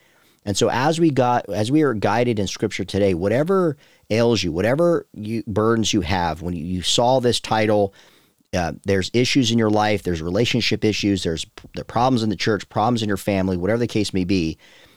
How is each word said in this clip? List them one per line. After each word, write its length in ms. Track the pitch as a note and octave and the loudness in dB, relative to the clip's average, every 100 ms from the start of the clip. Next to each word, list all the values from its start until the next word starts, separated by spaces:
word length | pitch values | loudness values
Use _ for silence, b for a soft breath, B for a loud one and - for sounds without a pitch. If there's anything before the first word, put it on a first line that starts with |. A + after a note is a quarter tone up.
| b b b b G#2 | b b b b -6
And 100 | G2 | -2
so 140 | A#2 | 0
as 300 | A#2 C#3+ E3 | 0 0 2
we 100 | E3 | 2
got, 400 | C3 B2 A#2+ - | 2 2 0 -2
as 220 | G2 G#2+ | -4 0
we 100 | D3+ | 2
are 140 | D3 A2 | 2 0
guided 420 | G2+ A2 B2 G#2+ | 0 0 0 0
in 80 | F#2 | -2
Scripture 400 | - G#2+ - F#2 | -4 -4 -4 -4
today, 300 | G2 G2+ E2+ | 0 0 2
whatever 600 | G2 A#2 D#3+ G3 F3 C#3+ b b b | 0 0 0 0 0 -4 b b b
ails 320 | G#2+ A#2+ A2 | 0 2 2
you, 80 | F#2 | 0
whatever 560 | D#2+ G2+ C#3+ F3 E3 - - | 0 0 2 2 0 -4 -12
you, 260 | G#2+ A2+ G#2+ | -8 -8 -4
burdens 460 | G2+ A2 A#2 G#2 | 0 2 2 2
you 80 | A2 | 0
have, 420 | D#2+ F#2+ E2+ D#2 | 0 0 -2 -4
when 120 | E2+ F2 | -6 -6
you, 80 | |
you 200 | E2 F#2 | -6 -6
saw 360 | E2+ - A#2+ C3 | -2 0 2 2
this 200 | A#2+ A2+ | 2 0
title, 520 | - A2 G#2+ G#2 G2+ b b b b b - | 0 0 2 2 0 b b b b b -6
uh, 200 | F#2 E2+ - | -4 -4 -6
there's 260 | - G2 F2+ A#2 | -2 0 0 0
issues 340 | B2+ C#3+ A2+ | 2 2 2
in 80 | A#2 | 2
your 140 | A2 | 2
life, 320 | G#2 G#2+ G#2 | 2 2 0
there's 180 | - E2+ | -2 -4
relationship 640 | E2 F#2+ B2 A#2+ - A2 G#2+ | -2 0 0 0 0 0 0
issues, 380 | G2 G2+ G2 | 0 0 0
there's 220 | F2+ D#2+ - | -2 -4 -8
p-, 240 | - - | -14 -14
the 100 | - | -12
problems 380 | - A2 C3 B2+ | -6 0 2 2
in 80 | A2 | 0
the 60 | F#2 | -2
church, 340 | - G#2 - | -2 -2 -2
problems 320 | A2+ A2 A#2+ | -2 0 0
in 60 | G#2+ | -2
your 100 | G2 | -2
family, 400 | - G2 F#2 F#2 | 0 0 0 0
whatever 220 | F2+ A#2 | 0 0
the 80 | A#2+ | 0
case 260 | A2 G2+ | -2 -2
may 120 | F#2+ F2+ | -2 0
be, 340 | G2 D#2+ D#2 B B B | 0 0 -4 B B B